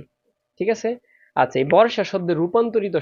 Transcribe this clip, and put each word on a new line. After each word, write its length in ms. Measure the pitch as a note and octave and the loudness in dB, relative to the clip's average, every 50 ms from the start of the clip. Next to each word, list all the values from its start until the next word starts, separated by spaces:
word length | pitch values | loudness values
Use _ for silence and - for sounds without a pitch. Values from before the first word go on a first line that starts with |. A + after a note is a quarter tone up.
| - _ _ _ _ _ _ _ _ _ _ | -12 _ _ _ _ _ _ _ _ _ _
ঠিক 120 | - F#3 G#3+ | -4 -2 -2
আছে? 200 | A3 A3 - A3+ B3 B3 _ _ _ _ _ _ - | -2 -2 -4 -6 -6 -8 _ _ _ _ _ _ 0
আচ্ছা, 240 | C#3 C3 B2+ - C3 | 0 0 2 0 -2
এই 80 | C3+ D3 | 0 4
বর্ষা 320 | E3+ F#3 A3+ A#3 A#3 A3 F#3+ | 4 4 4 4 2 -2 -4
শব্দের 340 | - - F#3+ F3+ E3+ E3+ | -2 -4 -4 -2 -2 -2
রূপান্তরিত 580 | D#3 E3+ F3 G3+ A#3 A#3 A#3 - - G3 G3 E3+ D#3 | 0 0 0 0 0 0 0 -2 -2 -2 -2 -4 -4